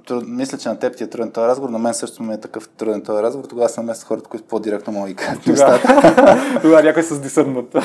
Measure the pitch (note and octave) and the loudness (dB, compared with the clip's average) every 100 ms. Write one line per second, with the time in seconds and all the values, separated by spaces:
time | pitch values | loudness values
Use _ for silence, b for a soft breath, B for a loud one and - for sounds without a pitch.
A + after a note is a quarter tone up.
0 | - B2 A2+ B2 C3+ C3+ - G#2+ B2+ B2 | -8 -8 -6 -8 -8 -8 -8 -6 -6 -6
1 | A2+ A2+ A2+ G#2+ A#2 B2+ C3+ A2+ A#2 A#2 | -10 -8 -8 -2 -2 0 -4 -4 -4 -4
2 | A#2 - A2+ G#2+ - A2 - - A2 G#2 | -8 -10 -10 -10 -10 -14 -14 -10 -6 -6
3 | - G#2+ A2 C#3 C3 A#2 A#2 A#2+ A#2 A2+ | -4 -2 -2 -4 -10 -2 -2 -2 -8 -10
4 | - A2 - A2+ - A2+ G#2+ G#2 - G2+ | -8 -8 -8 -14 -8 -8 -4 -6 -6 -8
5 | G2 F#2 - A#2 - C#3 C#3 B2 B3 C#4+ | -8 -8 -8 -6 0 4 4 4 4 6
6 | C#4 - B3+ A3 C#4 B3+ D#3 D#3+ D3+ D#3 | 6 6 6 6 2 0 4 6 6 4
7 | E3 D3 C#3 - C#3 C3 A#2+ - | 0 -4 -4 -2 -2 -2 -6 -4